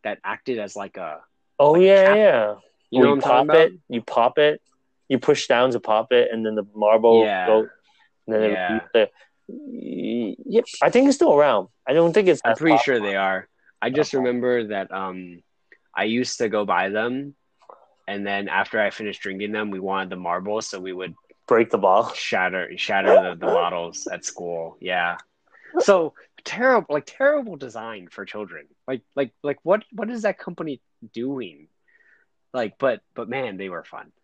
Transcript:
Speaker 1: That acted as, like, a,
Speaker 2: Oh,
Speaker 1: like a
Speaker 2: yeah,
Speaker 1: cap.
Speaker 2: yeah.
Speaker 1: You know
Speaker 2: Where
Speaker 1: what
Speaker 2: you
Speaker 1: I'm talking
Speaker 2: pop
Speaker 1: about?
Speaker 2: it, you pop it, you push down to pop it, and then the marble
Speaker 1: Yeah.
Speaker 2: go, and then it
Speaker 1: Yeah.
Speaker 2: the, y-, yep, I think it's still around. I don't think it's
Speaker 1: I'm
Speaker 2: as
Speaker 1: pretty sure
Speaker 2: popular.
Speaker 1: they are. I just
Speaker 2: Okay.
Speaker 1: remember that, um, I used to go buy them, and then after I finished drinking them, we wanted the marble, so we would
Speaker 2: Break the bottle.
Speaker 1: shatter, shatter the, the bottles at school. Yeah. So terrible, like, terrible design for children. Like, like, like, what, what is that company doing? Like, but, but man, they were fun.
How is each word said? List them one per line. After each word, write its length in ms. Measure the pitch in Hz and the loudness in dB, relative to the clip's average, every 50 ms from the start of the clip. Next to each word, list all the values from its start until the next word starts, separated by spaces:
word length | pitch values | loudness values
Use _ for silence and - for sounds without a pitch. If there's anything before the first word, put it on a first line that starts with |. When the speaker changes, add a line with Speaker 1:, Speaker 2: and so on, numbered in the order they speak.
| _ | _
Speaker 1:
That 160 | 107 104 - _ | -10 -10 -10 _
acted 360 | 92 107 113 _ - 127 113 | -10 -10 -10 _ -8 -8 -6
as, 160 | 104 98 - | -8 -10 -10
like, 220 | 104 98 98 _ 98 | -12 -12 -12 _ -14
a, 240 | 90 80 76 73 _ _ _ _ _ _ _ _ | -12 -12 -12 -14 _ _ _ _ _ _ _ _
Speaker 2:
Oh, 140 | 139 147 156 | 4 6 6
Speaker 1:
like 100 | 175 185 | 8 8
a 20 | |
Speaker 2:
yeah, 180 | 190 196 196 190 | 8 8 8 8
Speaker 1:
cap. 120 | 190 202 | 6 6
Speaker 2:
yeah. 400 | 214 214 196 156 120 110 104 104 - _ _ _ _ _ _ | 6 6 6 4 4 2 0 -4 -8 _ _ _ _ _ _
Speaker 1:
You 120 | - 127 | 4 4
know 0 | |
Speaker 2:
Where 80 | 127 139 | 6 6
Speaker 1:
what 60 | 143 | 6
Speaker 2:
you 0 | |
Speaker 1:
I'm 60 | 139 | 2
talking 160 | - 139 123 123 | 2 4 4 4
Speaker 2:
pop 100 | 139 151 | 4 6
Speaker 1:
about? 180 | 156 160 160 170 | 6 6 6 6
Speaker 2:
it, 60 | 185 180 _ _ | 2 -6 _ _
you 120 | 131 117 | -8 -8
pop 360 | 110 - - 123 117 123 - - | -8 -2 0 2 2 2 4 2
it, 240 | 147 151 151 - _ _ _ _ _ _ _ _ _ _ | 2 2 2 -2 _ _ _ _ _ _ _ _ _ _
you 100 | 131 123 | -4 -2
push 280 | - - 147 139 - - | 2 2 0 0 2 0
down 240 | 127 120 127 131 | 2 2 2 2
to 80 | 120 120 | 0 -2
pop 320 | - - 110 107 110 - | -2 0 0 0 2 2
it, 180 | 127 123 120 - | 2 2 2 2
and 140 | 113 113 110 | -2 -4 -4
then 100 | 110 107 | -2 -2
the 100 | 107 101 104 104 | -4 -6 -6 _
marble 480 | 107 107 104 110 113 110 117 113 113 110 | 0 2 4 4 6 6 6 6 6 6
Speaker 1:
Yeah. 220 | 107 101 92 90 90 | 4 0 -2 2 2
Speaker 2:
go, 180 | 110 110 110 - - _ _ _ _ _ _ _ _ _ _ - | 2 2 2 0 -8 _ _ _ _ _ _ _ _ _ _ -4
and 80 | 110 | -2
then 80 | 107 110 | 0 0
it 80 | 107 | 0
Speaker 1:
Yeah. 280 | 95 92 92 87 110 110 - - _ | 0 -2 -4 -4 -4 -4 -6 0 _
Speaker 2:
the, 160 | 117 107 - _ _ _ _ _ _ _ - | 2 2 2 _ _ _ _ _ _ _ -18
y-, 880 | - 277 302 285 - - - - - - 85 - - 120 117 101 - - - | -18 -16 -16 -16 -16 -14 -12 -10 -10 -8 -6 -6 -6 -4 -6 -6 -8 -12 -12
yep, 200 | - 185 226 - - - - | -2 -2 -2 -2 -2 -6 -2
I 80 | - 156 | -2 2
think 180 | 160 233 269 285 | 2 4 4 4
it's 80 | 262 | 4
still 180 | - 349 311 151 | 4 4 4 6
around. 360 | 143 147 143 120 104 92 - _ _ _ 131 | 4 4 4 4 0 -2 -4 _ _ _ -2
I 60 | 135 | 2
don't 200 | 160 170 170 160 | 2 2 4 4
think 140 | 208 202 185 | 2 4 4
it's 140 | 160 135 - | 2 2 2
Speaker 1:
I'm 80 | 117 | -2
Speaker 2:
as 80 | 113 113 | -2 0
Speaker 1:
pretty 180 | 147 165 156 - | 4 4 4 4
sure 180 | - - 131 117 | 4 2 0 0
Speaker 2:
popular. 120 | 104 101 | 0 -2
Speaker 1:
they 40 | 98 | -2
are. 320 | 98 98 95 95 92 92 _ _ _ _ _ _ _ | -2 -2 -2 -2 -4 -6 _ _ _ _ _ _ _
I 80 | - 120 | -6 -4
just 240 | 127 147 151 - - | -2 -2 -2 -2 -2
Speaker 2:
Okay. 60 | 135 | -2
Speaker 1:
remember 480 | 127 123 123 123 120 123 123 120 113 104 | -2 -2 -2 -2 -2 0 0 0 -2 -4
that, 240 | 104 98 95 - | -6 -8 -8 -8
um, 500 | 92 95 95 95 90 92 92 87 87 90 _ _ _ _ _ _ _ _ _ _ _ | -8 -8 -8 -8 -10 -12 -14 -16 -18 -20 _ _ _ _ _ _ _ _ _ _ _
I 80 | - 101 | -4 -4
used 320 | 107 113 120 127 - - - | -2 -2 -2 -2 -4 -4 -6
to 100 | 123 110 | -4 -2
go 160 | 98 107 104 | -2 -2 -2
buy 240 | 98 92 87 92 98 | 0 0 -2 0 -2
them, 460 | 101 107 110 120 127 135 143 143 139 _ _ _ _ _ _ _ - _ _ _ _ _ _ - | -2 -4 -4 -4 -6 -8 -10 -12 -16 _ _ _ _ _ _ _ -20 _ _ _ _ _ _ -12
and 180 | 101 101 101 | -10 -8 -6
then 220 | 101 101 101 101 92 | -6 -6 -6 -6 -4
after 320 | 73 95 101 - - 113 | -2 -2 -2 -2 -2 -2
I 100 | 104 101 | -2 -2
finished 300 | - - 110 104 95 - | -4 -6 -10 -10 -10 -10
drinking 300 | - 98 95 95 104 104 | -12 -12 -10 -10 -10 -8
them, 200 | 107 107 107 107 | -6 -8 -8 -8
we 80 | 98 95 | -8 -8
wanted 300 | 92 95 95 95 95 92 | -8 -6 -6 -6 -6 -8
the 60 | 92 90 | -10 -10
marble, 440 | 90 87 87 90 92 101 107 110 | -8 -6 -6 -6 -6 -6 -6 -6
so 180 | 110 - - 95 | -8 -8 -12 -12
we 140 | 92 95 92 | -12 -12 -10
would 220 | 90 92 90 82 _ _ _ _ _ _ - | -10 -12 -12 -14 _ _ _ _ _ _ 0
Speaker 2:
Break 220 | 127 113 117 110 | 2 2 2 2
the 80 | - 107 | 0 0
bottle. 360 | 95 95 92 104 120 123 - | 2 4 4 4 2 0 -6
Speaker 1:
shatter, 560 | - - - - 95 92 92 90 92 87 - 87 95 | -10 -8 -6 -4 -2 -2 -2 -4 -6 -8 -8 -8 -10
shatter 380 | - - 104 98 95 95 - - | -6 -4 -2 -2 2 6 4 4
the, 140 | 92 90 87 | 4 2 -8
the 100 | 85 87 | -6 -4
bottles 640 | 87 - 85 85 87 87 87 85 85 85 - - - | -2 0 0 0 0 -2 -4 -8 -8 -12 -14 -12 -12
at 180 | 92 87 - | -12 -10 -12
school. 520 | - - - 90 85 85 82 82 82 82 _ | -14 -14 -12 -10 -10 -8 -8 -10 -12 -14 _
Yeah. 360 | - 90 90 90 87 85 87 87 - _ _ _ _ _ _ _ _ - - 320 | -8 -6 -4 -2 -2 -2 -4 -8 -14 _ _ _ _ _ _ _ _ -6 -4 -2
So 340 | - - 202 185 165 147 _ _ - _ _ - _ | 2 2 2 2 2 -2 _ _ -20 _ _ -20 _
terrible, 500 | - - 180 247 262 254 220 165 _ 147 | -14 -8 -2 0 2 2 2 0 _ -6
like, 120 | 151 139 | -6 -6
terrible 500 | - - - 269 277 302 294 262 226 180 | -8 -6 0 0 0 2 0 -4 -6 -12
design 520 | 139 135 127 - 113 107 113 113 104 90 85 | -14 -14 -14 -12 -12 -12 -12 -14 -14 -18 -18
for 160 | _ - 101 | _ -16 -16
children. 420 | 95 - 107 107 90 87 78 - _ _ _ _ - | -12 -10 -12 -12 -12 -14 -20 -20 _ _ _ _ -10
Like, 160 | 135 120 _ _ _ | -10 -10 _ _ _
like, 160 | 139 139 117 _ _ - | -6 -6 -6 _ _ -8
like, 160 | 147 139 _ _ | -8 -8 _ _
what, 220 | 160 185 214 214 _ | -2 -2 -2 -2 _
what 180 | - 196 - 214 | -12 -10 -10 -8
is 140 | 247 233 214 | -8 -4 -4
that 140 | 208 196 _ | -4 -4 _
company 420 | - - 175 - 175 160 139 123 _ _ _ _ - 107 _ | -12 -16 -12 -10 -10 -10 -10 -12 _ _ _ _ -20 -16 _
doing? 540 | 113 120 131 139 131 117 90 78 71 76 _ _ _ _ _ _ _ _ _ _ _ _ _ _ _ _ _ - | -10 -8 -8 -8 -8 -10 -12 -16 _ -20 _ _ _ _ _ _ _ _ _ _ _ _ _ _ _ _ _ -8
Like, 240 | 127 117 101 _ _ | -8 -8 -8 _ _
but, 220 | - 131 117 98 _ _ _ | -2 -2 -2 -2 _ _ _
but 140 | - 120 107 | -14 -12 -10
man, 280 | 123 135 131 113 98 92 | -8 -8 -8 -8 -8 -10
they 120 | 98 95 | -12 -10
were 140 | 90 82 80 | -12 -12 -14
fun. 280 | - - - - _ _ _ | -14 -20 -20 -20 _ _ _